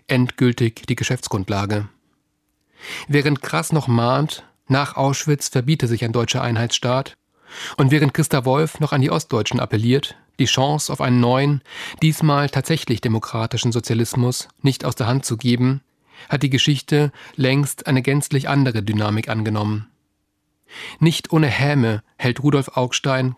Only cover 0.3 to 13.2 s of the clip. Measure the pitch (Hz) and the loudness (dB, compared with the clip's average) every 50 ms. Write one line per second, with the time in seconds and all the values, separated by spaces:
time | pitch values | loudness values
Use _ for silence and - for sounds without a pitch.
0.3 | - - 127 123 117 - 123 113 - - - - 123 - - - 127 123 - - | 0 2 2 2 2 2 -2 -2 -2 -6 -6 -6 -4 -4 -2 -4 -4 -4 -4 -4
1.3 | - 104 95 - 104 98 101 101 107 104 104 101 - _ _ _ _ _ _ _ | -4 -4 -2 -2 -2 -2 -2 -2 -2 -4 -4 -6 -12 _ _ _ _ _ _ _
2.3 | _ _ _ _ _ _ _ _ _ _ - - - - - - 139 147 131 151 | _ _ _ _ _ _ _ _ _ _ -16 -14 -14 -14 -4 0 0 2 4 2
3.3 | 147 - - - - 160 165 - 160 151 - 123 117 117 117 120 131 135 151 151 | 0 0 -2 -4 -4 -4 -2 0 0 0 2 2 2 2 4 2 2 2 0 -2
4.3 | - - - _ _ _ _ - 131 139 143 131 - - 135 135 135 - - 151 | -6 -12 -16 _ _ _ _ 0 0 0 0 0 -2 0 0 0 0 -2 0 -2
5.3 | 147 143 - - - 135 120 135 160 - 135 113 117 110 123 113 113 120 117 - | -2 -2 -2 -2 -2 -2 0 0 0 0 0 -2 0 -2 -2 -2 0 0 0 0
6.3 | - 127 127 123 117 110 117 120 - - - 123 123 131 135 - - _ _ _ | -2 -2 -2 -2 0 0 -2 -2 -2 -2 0 0 0 0 -2 -6 -14 _ _ _
7.3 | _ _ _ - - - - - - - 147 131 147 151 151 139 - - 151 - | _ _ _ -20 -16 -14 -14 -10 0 2 4 4 6 4 4 2 2 0 0 0
8.3 | - 139 120 131 127 143 160 156 - - 156 139 - 139 131 156 170 165 - - | 0 0 2 2 2 2 0 -2 -2 -4 -2 0 2 0 2 2 0 -2 -2 -2
9.3 | - 110 104 - - 120 120 - - 104 107 120 127 139 - - - - _ _ | -2 -2 -2 0 -2 -2 -2 0 0 0 2 2 2 2 0 -4 -12 -18 _ _
10.3 | _ - 135 110 - - 131 143 151 151 - - 143 - 143 131 123 123 120 120 | _ -2 0 0 2 2 2 2 0 -2 -2 -6 -4 -4 0 2 4 4 4 4
11.3 | 127 131 139 143 147 135 - - - - - - - - - 156 151 - 165 151 | 2 2 2 2 0 -2 -4 -10 -16 -14 -14 -14 -4 2 2 2 2 4 2 2
12.3 | 143 143 147 139 - 139 131 - 165 156 - - 120 107 - 117 110 110 | 2 2 0 0 -2 -2 0 0 -2 -2 0 -2 -4 -2 0 0 0 0